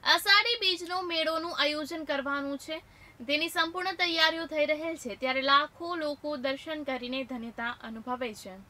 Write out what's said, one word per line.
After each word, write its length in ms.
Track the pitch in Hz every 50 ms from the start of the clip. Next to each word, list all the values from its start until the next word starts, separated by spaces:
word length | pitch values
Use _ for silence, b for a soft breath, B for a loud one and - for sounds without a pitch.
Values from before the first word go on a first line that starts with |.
| -
અષાઢી 560 | - 311 349 - 415 392 415 427 466 480 480
બીજનો 380 | 415 370 370 339 359 330 359 370 370
મેળોનું 520 | 349 330 320 320 311 320 320 320 339 339
આયોજન 480 | - 285 294 302 302 311 269 339 330 311
કરવાનું 540 | 277 294 277 262 277 277 285 277 277 285 269
છે. 180 | - - 311 320 - B B B B B B B
તેની 280 | 240 226 285 302 320 339
સંપૂર્ણ 500 | - 349 330 330 339 359 359 381 381 339
તૈયારીઓ 440 | 359 349 330 330 320 320 320 330 330 -
થઈ 200 | 311 302 294 285
રહેલ 300 | 302 302 311 330 330 302
છે, 180 | - 247 196
ત્યારે 280 | 190 254 262 262 269 262
લાખો 520 | 277 277 277 302 294 - - 339 339 349
લોકો 400 | 339 311 294 294 - - 294 302 277
દર્શન 460 | 240 269 269 269 - 320 311 302 294
કરીને 380 | 277 262 247 240 247 254 262 262
ધન્યતા 480 | 226 262 233 226 233 226 - 233 233 240 -
અનુભવે 500 | - 233 226 226 220 254 254 247 254 240 214
છે. 240 | - - 196 185 190 196